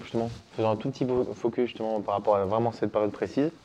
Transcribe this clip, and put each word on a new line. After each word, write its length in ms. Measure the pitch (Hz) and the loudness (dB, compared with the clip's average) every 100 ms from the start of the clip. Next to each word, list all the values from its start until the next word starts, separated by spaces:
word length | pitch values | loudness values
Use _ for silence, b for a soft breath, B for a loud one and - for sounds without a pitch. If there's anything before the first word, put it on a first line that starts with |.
justement, 280 | - 117 117 120 - - | -4 -4 -4 -6 -10 -2
faisant 140 | 110 | 0
un 60 | 107 | 0
tout 140 | 139 | -4
petit 140 | 131 | -2
peu 180 | 127 123 - | 0 0 0
focus, 320 | 107 120 123 120 | -2 -2 0 -2
justement, 340 | - 110 110 | -2 -2 -2
par 140 | 98 | 0
rapport 200 | 101 107 | 0 4
à 100 | 101 | 4
vraiment 280 | 95 110 117 | 4 2 0
cette 180 | 110 107 | 0 0
période 220 | 107 107 | 2 0
précise. 400 | 101 95 - 156 - | 0 -2 0 0 -2